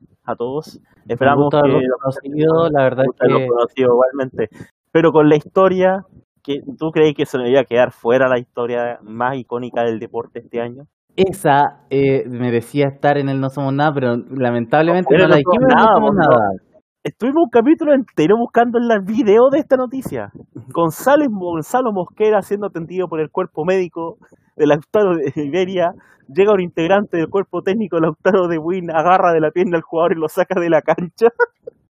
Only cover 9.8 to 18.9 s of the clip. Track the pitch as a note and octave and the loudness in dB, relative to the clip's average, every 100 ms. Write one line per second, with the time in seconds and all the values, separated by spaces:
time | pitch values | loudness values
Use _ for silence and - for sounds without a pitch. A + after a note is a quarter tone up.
9.8 | A#2 A2+ A2 A2+ A#2 A#2+ - A#2+ A#2+ B2 | -4 -4 -8 -10 -12 -16 -10 -8 -8 -12
10.8 | D3 _ _ - F#3+ - D#3 C#3 C#3+ - | -20 _ _ -2 -2 0 2 2 2 -4
11.8 | _ C3+ C#3 C3+ B2 A#2+ B2 A#2 - C#3+ | _ 0 0 0 -4 -6 -2 -2 -2 -2
12.8 | C#3 C#3 D3 C#3+ C#3 C3+ C3+ C#3 C3+ C#3 | -2 0 0 0 -2 -4 -4 -4 -4 0
13.8 | D3+ C#3+ B2+ A#2+ - C3 A#2+ A#2+ A#2 D3+ | -2 0 -2 -2 -6 -4 -2 -2 0 0
14.8 | E3 F3 F3+ D3+ F#3 E3 C#3+ A#3 B3+ F3+ | 2 0 2 2 4 4 2 2 4 4
15.8 | A3 - G#3+ G3+ D3+ B2 G2+ F#2+ _ _ | 4 4 2 2 2 2 0 -4 _ _
16.8 | _ _ D3 - A#3 D4 D#4+ A#3+ A#3 E4 | _ _ -12 -6 -2 0 2 2 2 2
17.8 | D4+ C#4+ A3+ - D#3+ A3 A#3 A3+ A#3+ A#3 | 2 0 0 0 2 2 0 0 0 0
18.8 | A#3+ | 0